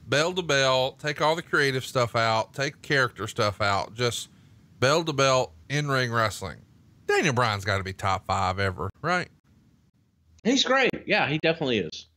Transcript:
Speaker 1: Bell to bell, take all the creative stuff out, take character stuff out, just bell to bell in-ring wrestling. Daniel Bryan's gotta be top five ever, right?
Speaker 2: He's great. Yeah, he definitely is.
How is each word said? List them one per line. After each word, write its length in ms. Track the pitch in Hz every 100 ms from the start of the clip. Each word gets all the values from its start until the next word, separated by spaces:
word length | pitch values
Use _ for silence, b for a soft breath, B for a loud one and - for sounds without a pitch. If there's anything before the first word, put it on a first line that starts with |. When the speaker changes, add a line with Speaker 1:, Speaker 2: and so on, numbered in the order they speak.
| -
Speaker 1:
Bell 240 | 135 165
to 80 | 185
bell, 520 | 165 139 135 131 131
take 280 | - 151 143
all 140 | 156
the 60 | 165
creative 420 | - 165 139 131
stuff 300 | - 131 117
out, 380 | 117 113 113 -
take 280 | - 143 -
character 460 | - 143 123 - 110
stuff 320 | - 104 98
out, 340 | 104 98 -
just 340 | 110 123 - - b b b b -
bell 240 | 127 160
to 80 | 160
bell 400 | 135 135 131 - - -
in-ring 460 | 143 147 131 123
wrestling. 460 | 117 110 - 92 57 - - - _ -
Daniel 260 | 403 196
Bryan's 300 | 123 120 101
gotta 220 | 98 98
be 80 | 95
top 320 | 92 101 95
five 340 | - 95 95 92
ever, 300 | 98 90 92 _
right? 280 | 151 180 - _ _ _ _ _ _ _ _ _ _ -
Speaker 2:
He's 220 | 214 269
great. 240 | - 262 240 -
Yeah, 200 | - 202 131
he 80 | 151
definitely 400 | 160 165 139 110
is. 280 | 80 - -